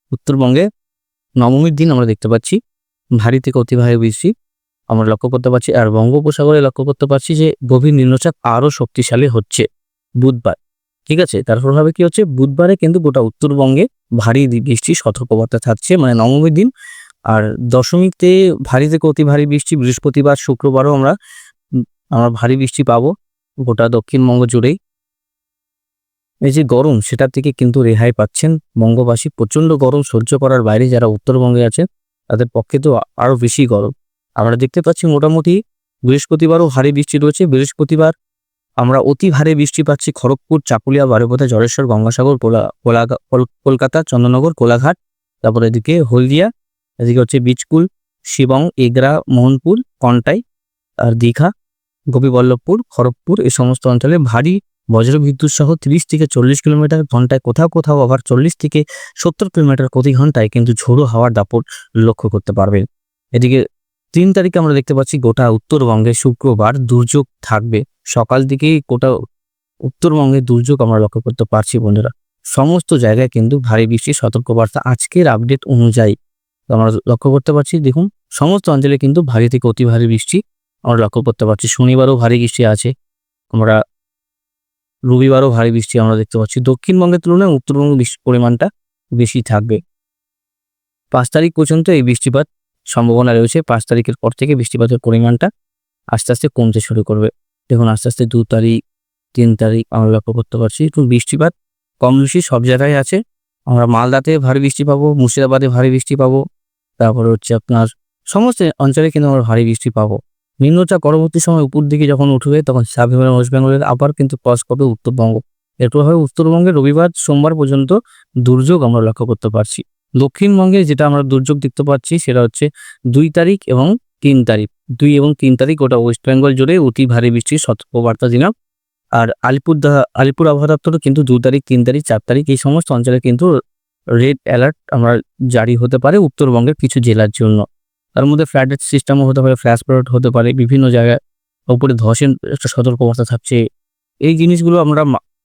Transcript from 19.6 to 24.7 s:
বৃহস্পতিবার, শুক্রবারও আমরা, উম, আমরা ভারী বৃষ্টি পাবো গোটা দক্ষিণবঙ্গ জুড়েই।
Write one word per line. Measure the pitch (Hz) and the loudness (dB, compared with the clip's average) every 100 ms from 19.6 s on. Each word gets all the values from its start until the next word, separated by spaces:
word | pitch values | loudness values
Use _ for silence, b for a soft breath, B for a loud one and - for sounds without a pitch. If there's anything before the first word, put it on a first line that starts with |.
| - 156 | -2 -2
বৃহস্পতিবার, | 123 123 143 139 143 139 | -2 -2 -2 0 2 0
শুক্রবারও | - 123 143 131 139 | -2 -4 0 0 0
আমরা, | 139 135 196 B B B B _ | 2 0 -2 B B B B _
উম, | 123 117 _ - | -6 -6 _ -6
আমরা | 123 120 | 0 0
ভারী | 117 120 131 | 0 -2 0
বৃষ্টি | 131 - | -2 -4
পাবো | 131 117 135 202 _ _ _ - | 0 0 0 -4 _ _ _ -10
গোটা | 123 110 117 | -4 -2 0
দক্ষিণবঙ্গ | 120 - 131 127 123 120 | -2 -2 0 2 2 0
জুড়েই। | 120 123 | 0 0